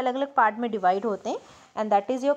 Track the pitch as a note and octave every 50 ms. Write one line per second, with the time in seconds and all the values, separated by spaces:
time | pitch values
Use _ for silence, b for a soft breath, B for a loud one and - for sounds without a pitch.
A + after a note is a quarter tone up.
0 | B3+ B3+ B3 C4 C#4 C#4 - C4 A#3 G#3+ G#3+ A3+ A#3+ A#3 G#3 G#3 F#3 F3+ F#3 G3
1 | G3+ A3+ G3+ F#3+ - G#3+ D#4 C5+ B B B B B B B - G#3+ G#3+ G3+ G3+
2 | G3+ - C4 C4 B3 C#4 C#4+